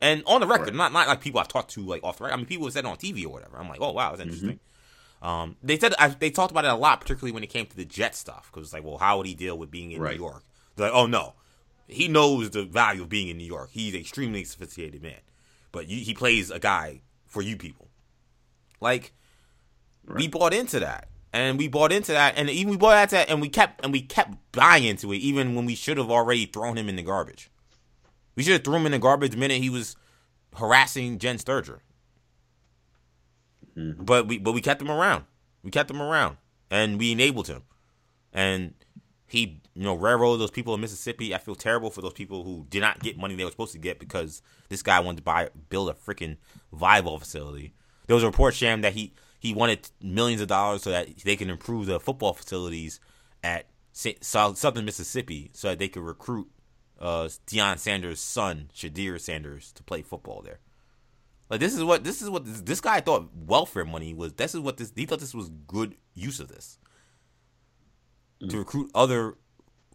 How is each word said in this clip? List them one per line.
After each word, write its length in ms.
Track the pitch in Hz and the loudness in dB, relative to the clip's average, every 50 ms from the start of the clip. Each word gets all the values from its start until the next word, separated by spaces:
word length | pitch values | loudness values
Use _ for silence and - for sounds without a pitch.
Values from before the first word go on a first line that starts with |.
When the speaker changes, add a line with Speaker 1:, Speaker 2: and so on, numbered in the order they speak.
Speaker 1:
and 220 | - 147 156 151 151 | 2 4 4 4 4
on 140 | - 214 254 | 4 6 6
the 60 | 214 | 6
record, 220 | 175 240 214 - 104 | 6 4 4 4 0
Speaker 2:
Right. 60 | 107 | 0
Speaker 1:
not, 180 | 147 180 139 | 0 0 2
not, 160 | 135 175 160 131 | 4 4 4 4
like, 120 | 139 127 | 2 0
people 200 | - 143 127 113 | -2 -2 -2 -2
I've 80 | 85 - | -2 0
talked 240 | - 131 110 - | -2 -4 -4 -4
to, 80 | - 113 | -8 -10
like, 200 | 98 92 87 80 | -8 -8 -8 -6
off 160 | - 90 87 - | -6 -8 -8 -6
the 60 | 117 | -6
record. 100 | 139 - | -6 -6
I 20 | 123 | -6
mean, 80 | 120 | -6
people 200 | - 180 175 151 | -8 -8 -8 -8
have 60 | 127 | -6
said 120 | 127 143 131 | -6 -6 -6
it 40 | 117 | -6
on 80 | 85 | -8
T 160 | - - 196 | -10 -10 -10
V 140 | 190 107 82 | -8 -8 -10
or 60 | 76 65 | -10 -12
whatever. 240 | - - - 62 65 | -14 -18 -18 -16 -16
I'm 100 | 90 87 | -14 -14
like, 120 | 69 73 | -8 -6
"Oh, 100 | 139 143 | -6 -4
wow, 200 | 82 110 127 78 80 | -2 -2 -2 -2 -4
that's 60 | 92 | -6
Speaker 2:
Mm-hmm. 80 | 85 82 | -10 -10
Speaker 1:
interesting." 280 | 82 87 95 107 135 - _ _ _ _ _ _ _ _ _ _ _ _ | -8 -6 -6 -8 -8 -10 _ _ _ _ _ _ _ _ _ _ _ _
Um, 340 | - 85 85 82 82 82 - - | -6 -6 -4 -4 -6 -8 -12 -6
they 160 | 123 135 151 156 | -2 -2 0 2
said, 160 | - - - - | 2 2 4 4
I, 100 | 147 143 | 4 4
they 220 | 135 - 156 156 | 4 0 -2 0
talked 200 | 147 - 185 185 | 2 2 0 2
about 160 | 160 160 147 | 2 2 2
it 40 | 139 | 2
a 40 | 120 | 2
lot, 260 | 113 135 151 127 - | 4 4 4 4 4
particularly 320 | - - 139 127 135 123 | 0 -4 -6 -4 -6 -8
when 100 | 110 113 | -8 -8
it 60 | 107 - | -8 -8
came 160 | - 120 107 | -6 -6 -8
to 100 | - - | -8 -10
the 100 | 95 90 | -12 -12
Jet 280 | 78 - 98 107 113 - | -8 -4 -4 -4 -2 -4
stuff, 360 | - - - - - - - | -8 -14 -16 -18 -18 -20 -18
'cause 120 | - 80 78 | -18 -16 -16
it's 80 | 76 | -14
like, 120 | - 78 78 | -14 -12 -12
"Well, 140 | 78 73 73 | -12 -4 2
how 180 | 92 98 101 | 2 4 4
would 100 | 98 95 | 2 0
he 80 | 95 90 | -4 -8
deal 220 | 80 90 92 85 82 | -8 -8 -8 -8 -8
with 120 | 82 73 | -10 -12
being 220 | 80 87 87 85 | -14 -14 -14 -12
in 80 | 82 80 | -10 -8
Speaker 2:
Right. 120 | 78 76 - | -6 -6 -6
Speaker 1:
New 60 | 85 87 | -6 -10
York?" 200 | 78 67 - - _ _ _ _ _ _ | -12 -12 -16 -20 _ _ _ _ _ _
They're 120 | - 101 107 | -2 0 4
like, 40 | 120 | 4
"Oh 120 | 127 123 | 4 4
no, 280 | 117 120 101 73 64 - _ _ _ _ _ _ _ _ _ _ - | 4 2 0 -2 -4 -10 _ _ _ _ _ _ _ _ _ _ -10
he 180 | - - 170 | -6 -4 0
knows 440 | 170 156 151 151 147 139 123 113 104 | 4 6 8 8 8 6 4 0 -2
the 140 | 101 104 98 | -4 -6 -6
value 380 | 87 82 117 117 107 101 92 | 0 2 4 4 4 2 0
of 60 | 90 80 | -4 -4
being 200 | 104 104 95 90 | -4 -4 -4 -4
in 100 | 82 82 | -8 -10
New 80 | 85 | -10
York. 240 | 82 85 73 65 - | -10 -10 -12 -12 -12
He's 220 | - 110 113 104 92 | -10 -8 -6 -6 -6
an 60 | 87 | -8
extremely 440 | 80 - - 139 139 117 107 98 87 | -8 -10 -8 -6 -6 -4 -6 -6 -8
sophisticated 580 | - - - 95 80 - 90 82 76 73 73 | -10 -14 -16 -16 -16 -14 -12 -12 -12 -12 -14
man, 180 | 78 80 - - - _ _ _ _ _ _ _ _ _ | -16 -16 -16 -18 -20 _ _ _ _ _ _ _ _ _
but 160 | - 87 80 80 | -14 -12 -10 -8
you, 160 | 101 120 107 | -8 -8 -6
he 80 | 113 | -8
plays 380 | 107 - 131 123 117 107 92 80 | -6 0 2 2 2 2 0 -4
a 80 | 85 85 | -6 -2
guy 420 | 110 104 98 85 78 78 69 65 - _ _ _ _ | 0 0 0 0 -2 -6 -10 -16 -20 _ _ _ _
for 160 | _ - 107 | _ -8 -6
you 160 | 98 104 110 | -6 -6 -8
people." 320 | - - 78 - - - _ _ _ _ _ _ _ _ _ _ _ _ _ _ _ _ _ _ _ | -10 -12 -14 -18 -20 -20 _ _ _ _ _ _ _ _ _ _ _ _ _ _ _ _ _ _ _
Like, 360 | 113 120 127 123 127 - _ _ _ _ _ _ _ _ _ _ _ _ _ _ _ _ _ _ _ | 0 2 2 0 -2 -8 _ _ _ _ _ _ _ _ _ _ _ _ _ _ _ _ _ _ _
we 80 | - - - 156 | -6 -4 -2 -2
Speaker 2:
Right. 60 | 156 | -2
Speaker 1:
bought 220 | 139 160 175 165 | 2 4 4 4
into 280 | 180 220 247 233 - 123 | 4 2 0 -2 -2 -2
that, 280 | 90 - - - - - - - - _ | -2 -2 -4 -8 -12 -16 -20 -20 -10 _
and 240 | - 117 127 131 131 139 | -2 0 0 0 0 0
we 80 | 147 | 0
bought 260 | 147 127 147 156 156 | 0 4 4 4 6
into 200 | 180 208 202 - | 4 2 2 2
that, 240 | 156 147 143 139 - | 4 6 6 6 6
and 140 | - 147 143 | 2 0 0
even 200 | 139 170 190 208 | 0 0 0 0
we 60 | 202 | 4
bought 260 | 180 202 220 214 208 | 6 8 10 10 10
into 120 | 202 196 202 | 8 6 6
that, 160 | 185 160 - | 4 4 4
and 100 | 156 151 | 2 0
we 80 | 151 143 | 0 2
kept, 340 | - 226 208 - - - | 4 4 4 4 2 -2
and 100 | 135 139 139 | -2 0 0
we 80 | 135 | -2
kept 340 | 127 131 - - - - 98 - - _ | -2 0 0 0 0 0 -2 -16 -18 _
buying 320 | - 123 135 170 175 151 123 | 4 8 10 10 10 10 8
into 280 | 113 101 - - 101 101 | 4 0 -2 -4 -4 -4
it, 20 | |
even 380 | 101 107 139 143 139 131 123 120 | -2 0 0 2 2 0 0 0
when 100 | 120 120 | -2 -2
we 100 | 120 120 | -2 -4
should 220 | - - - 151 | -4 -4 -2 -2
have 140 | 139 123 110 | -2 0 4
already 340 | 117 120 117 117 123 120 107 | 4 4 4 4 2 2 0
thrown 320 | - - 104 113 120 113 | -2 -4 -4 -4 -4 -4
him 140 | 113 107 104 | -4 -4 -4
in 60 | 95 | -6
the 60 | 92 | -4
garbage. 480 | 82 87 98 95 80 - - - - - _ _ _ _ _ _ _ _ _ _ _ _ _ _ _ _ _ | -4 -2 -2 -2 -2 -4 -10 -18 -20 -20 _ _ _ _ _ _ _ _ _ _ _ _ _ _ _ _ _
We 80 | - | 0
should 100 | 135 175 | 2 4
have 120 | 190 170 - | 4 4 4
thrown 180 | 139 151 170 | 2 2 2
him 40 | 160 | 2
in 60 | 151 | 2
the 60 | 143 123 | 2 4
garbage 320 | 104 127 143 143 143 131 | 6 6 6 4 2 0
the 80 | 110 117 | 0 0
minute 240 | 135 139 135 127 | 0 0 0 0
he 80 | 127 131 | 0 -2
was 260 | 123 123 110 - - - _ _ _ _ _ _ _ _ _ _ - | -2 -4 -6 -8 -12 -18 _ _ _ _ _ _ _ _ _ _ -8
harassing 640 | - 117 110 120 131 135 - - 135 127 123 120 95 | -2 4 8 8 8 8 6 2 -4 -6 -6 -4 -4
Jen 200 | 113 123 123 107 | -2 -2 -4 -4
Sturger. 400 | - - 135 131 104 - 60 - _ _ _ _ _ _ _ _ _ _ _ _ _ _ _ _ _ _ _ _ _ _ _ _ _ _ _ _ _ _ _ _ _ _ _ _ - - - | -4 -2 -2 -2 -4 -6 -12 -20 _ _ _ _ _ _ _ _ _ _ _ _ _ _ _ _ _ _ _ _ _ _ _ _ _ _ _ _ _ _ _ _ _ _ _ _ -20 -18 -12
Speaker 2:
Mm-hmm. 280 | 80 80 80 78 80 95 | -10 -10 -8 -10 -6 0
Speaker 1:
But 220 | 104 123 123 113 | 2 2 2 2
we, 120 | 104 120 104 | 0 -4 -4
but 140 | 95 110 | -2 -2
we 80 | 113 120 | -2 0
kept 200 | - 143 143 - | 0 -2 -2 -2
him 100 | 135 147 | -2 -2
around. 340 | 151 156 180 202 147 80 - - _ _ _ _ _ _ | 0 2 2 2 2 0 -4 -8 _ _ _ _ _ _
We 80 | - 98 | -10 -2
kept 200 | - 147 147 139 | 0 0 0 0
him 100 | 139 147 | -4 -6
around, 360 | 143 147 160 156 123 76 69 - _ _ _ _ _ - | -2 0 2 2 2 0 -2 -6 _ _ _ _ _ -2
and 280 | 95 104 110 107 104 104 | 0 2 2 2 0 0
we 140 | 117 117 | 0 2
enabled 360 | 117 113 127 147 135 117 92 - | 4 4 4 2 2 0 -6 -6
him. 140 | 71 64 - _ _ _ _ _ _ _ _ _ _ _ _ _ | -10 -12 -14 _ _ _ _ _ _ _ _ _ _ _ _ _
And 420 | - 95 95 95 95 92 90 82 - _ _ _ - - - _ _ _ _ | -2 0 0 0 0 -2 -4 -8 -12 _ _ _ -20 -20 -20 _ _ _ _
he, 340 | _ - 117 117 95 78 78 - _ - | _ -2 -2 -2 -2 -4 -12 -20 _ -12
you 80 | 85 | -6
know, 120 | 95 101 92 | -4 -4 -2
railroaded 460 | 82 92 110 123 117 120 120 120 113 | 2 2 4 4 6 4 4 4 2
those 100 | 110 101 | 0 -4
people 240 | - 127 117 117 110 | -6 -6 -6 -4 -4
in 60 | 104 | -4
Mississippi. 540 | 110 110 101 - - 120 117 - 117 104 90 | -6 -8 -10 -10 -10 -10 -8 -8 -6 -6 -6
I 40 | 92 | -6
feel 160 | - - 98 | -8 -10 -12
terrible 360 | - - 110 117 117 113 110 | -6 -2 0 0 0 -2 -6
for 100 | - 101 | -8 -10
those 120 | 92 90 | -10 -10
people 320 | - - 101 92 98 92 87 | -10 -12 -12 -10 -10 -10 -10
who 220 | 92 90 82 73 69 | -10 -12 -12 -10 -6
did 100 | 87 98 | 0 2
not 200 | 104 107 - - | 2 2 2 0
get 180 | - 113 98 82 | -6 -8 -8 -8
money 160 | 95 98 95 | -8 -8 -6
they 100 | 92 92 | -6 -6
were 60 | 85 | -6
supposed 220 | - - 110 - | -6 -8 -10 -10
to 60 | - 80 | -10 -8
get 200 | 78 87 85 - | -8 -8 -8 -8
because 420 | - - - 92 82 80 76 - - _ _ _ _ - | -10 -8 -6 -6 -6 -6 -10 -16 -20 _ _ _ _ -12
this 140 | 98 95 | -12 -2
guy 180 | - 107 95 90 | 2 4 6 6
wanted 180 | 87 90 85 78 | 4 2 -4 -4
to 40 | 76 | -2
buy, 260 | 87 80 85 85 - - 78 76 - | 0 0 0 0 -2 -6 -14 -12 -6
build 220 | 98 95 98 85 | -4 -4 -4 -4
a 40 | 73 | -6
freaking 420 | - - - 101 - 85 80 76 - _ _ - - - _ - | -8 -10 -10 -10 -8 -10 -10 -10 -12 _ _ -20 -20 -20 _ -6
volleyball 440 | 76 85 92 104 104 87 85 78 76 | 2 6 6 6 6 6 2 -4 -8
facility. 560 | 69 - - 78 73 73 73 71 73 71 - _ _ _ _ _ _ | -10 -12 -12 -12 -12 -12 -14 -14 -16 -18 -20 _ _ _ _ _ _
There 80 | - 117 | 4 4
was 80 | 120 | 4
a 60 | 113 110 | 4 4
report, 260 | - - 139 131 123 | 6 6 4 4 4
Sham, 280 | - 127 117 113 110 | 2 0 0 0 2
that 100 | 104 101 95 | 0 0 0
he, 180 | 107 107 - - _ _ _ _ _ | -2 -6 -10 -14 _ _ _ _ _
he 120 | - 117 | -6 -4
wanted 380 | 107 104 120 117 110 - - - - - | 0 2 2 2 2 0 -4 -10 -18 -12
millions 400 | 95 95 90 107 117 120 117 107 | -8 -4 0 0 2 2 0 -2
of 80 | 104 92 | -2 0
dollars 340 | 101 95 101 104 101 98 | 2 2 2 2 0 -2
so 80 | - 101 | -2 -2
that 280 | 90 87 87 - 76 - | -2 -2 -2 -6 -10 -4
they 180 | - 101 104 | -2 0 0
can 140 | 98 101 92 | 0 -2 -6
improve 360 | 90 82 - - 117 113 101 | -8 -8 -8 -8 -6 -6 -4
the 120 | 95 90 87 | -2 -4 -4
football 320 | - - 135 131 110 98 | -4 -6 -4 -2 -2 -2
facilities 680 | - - - - 98 92 90 87 85 82 80 78 - - _ _ _ _ _ _ _ _ | -2 -4 -8 -10 -8 -8 -6 -8 -8 -8 -10 -12 -14 -16 _ _ _ _ _ _ _ _
at 240 | - 87 85 85 - _ _ _ _ _ | -6 -6 -6 -6 -8 _ _ _ _ _
Sa-, 180 | - - - 117 - - | -14 -10 -8 -8 -8 -8
Sou-, 340 | - - - 110 104 104 98 | -8 -2 2 2 2 2 2
Southern 300 | - - 147 113 117 107 | 0 -2 -2 -2 -2 -6
Mississippi 680 | 107 101 - 104 - - 127 127 - 78 73 71 - | -8 -8 -10 -10 -8 -8 -8 -8 -8 -10 -12 -12 -16
so 160 | - - - 101 | -12 -8 -6 -6
that 100 | 92 82 | -4 -4
they 80 | 98 95 | -6 -6
could 140 | - 92 85 | -6 -8 -10
recruit, 440 | 82 82 - - - 120 110 - - _ _ _ _ _ _ _ _ _ - | -12 -12 -12 -10 -10 -8 -8 -10 -12 _ _ _ _ _ _ _ _ _ -10
uh, 240 | 82 87 85 82 80 80 - - _ | -6 -4 -4 -4 -4 -6 -10 -14 _
Deion 320 | - 107 110 104 101 92 92 | -4 0 2 2 2 0 -2
Sanders' 420 | - 110 101 95 90 87 80 - | -2 -4 -4 -2 -4 -6 -8 -8
son, 500 | - - - 123 104 95 85 76 73 73 - | -10 -6 -4 -2 -2 -2 -4 -6 -10 -14 -14
Shadir 460 | - - 82 76 90 98 92 87 82 | -14 -12 -10 -8 -6 -6 -6 -6 -8
Sanders, 520 | - - 82 78 76 73 71 69 - - | -8 -8 -8 -8 -10 -12 -16 -18 -20 -20
to 100 | - - | -20 -20
play 200 | - - 92 80 | -14 -10 -10 -10
football 380 | 73 - - 85 - - - 50 | -10 -12 -14 -14 -14 -16 -16 -16
there. 200 | - - - - _ _ _ _ _ _ _ _ _ _ _ _ _ _ _ _ _ - | -16 -18 -20 -20 _ _ _ _ _ _ _ _ _ _ _ _ _ _ _ _ _ -6
Like, 120 | 110 110 | -2 -2
this 140 | 143 190 269 | 0 0 0
is 80 | 160 160 | 0 2
what, 180 | 170 170 165 123 | 4 2 2 2
this 180 | 165 202 - | -2 -8 -8
is 60 | - 202 | -8 -6
what 140 | 196 170 131 | -6 -6 -8
this, 160 | 110 110 110 | -10 -12 -8
this 200 | 87 92 156 - | -6 -4 -4 -2
guy 200 | - 220 220 180 | 0 2 2 2
thought 280 | - 165 151 95 85 - - | 2 2 2 0 0 -4 -14
welfare 500 | 85 80 80 104 143 165 - - 98 85 | -12 0 2 4 4 4 2 -2 -6 -6
money 300 | 78 80 80 80 80 82 | -6 -6 -8 -10 -10 -10
was. 180 | 80 85 80 | -10 -10 -8
This 220 | 71 - 123 160 156 | -4 -4 -4 -4 -4
is 60 | 170 | -6
what 160 | 143 139 127 - | -6 -6 -6 -8
this, 140 | 120 101 - | -10 -10 -8
he 100 | 117 127 | -8 -6
thought 140 | 127 160 143 | -4 -4 -6
this 140 | 147 131 123 | -6 -8 -12
was 140 | 117 98 80 80 78 73 | -12 -12 -12 -14 -18 -14
good 300 | 71 90 104 110 104 - - _ _ - | -8 -4 -4 -4 -4 -6 -12 _ _ -14
use 260 | 87 92 127 131 - | -10 -10 -10 -10 -10
of 80 | 71 - | -14 -16
this. 300 | - - - - - _ _ _ _ _ _ _ _ _ _ _ _ _ _ _ _ _ _ _ _ _ _ _ _ _ _ _ _ _ _ _ _ - | -18 -20 -20 -20 -20 _ _ _ _ _ _ _ _ _ _ _ _ _ _ _ _ _ _ _ _ _ _ _ _ _ _ _ _ _ _ _ _ -14
Speaker 2:
Mm. 80 | - 95 | -10 -6
Speaker 1:
To 80 | 87 107 | -6 -6
recruit 320 | 95 - - 143 139 - - | -6 -4 -6 -6 -6 0 2
other 400 | 104 127 131 127 117 113 110 - _ _ _ _ _ _ _ _ _ _ _ | 4 4 4 4 0 -2 -4 -8 _ _ _ _ _ _ _ _ _ _ _